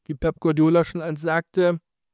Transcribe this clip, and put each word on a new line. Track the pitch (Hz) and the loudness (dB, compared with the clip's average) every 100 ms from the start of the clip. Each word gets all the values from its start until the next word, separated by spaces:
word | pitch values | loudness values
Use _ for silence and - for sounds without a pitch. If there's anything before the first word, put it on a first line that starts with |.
| - | -14
wie | |
Pep | 147 165 - | -6 -6 -2
Guardiola | 170 151 160 170 | -2 2 4 2
schon | 160 175 | 0 -4
eins | 160 151 | -8 -6
sagte, | 160 165 - 190 175 170 - _ _ | -4 -4 -2 0 0 0 -8 _ _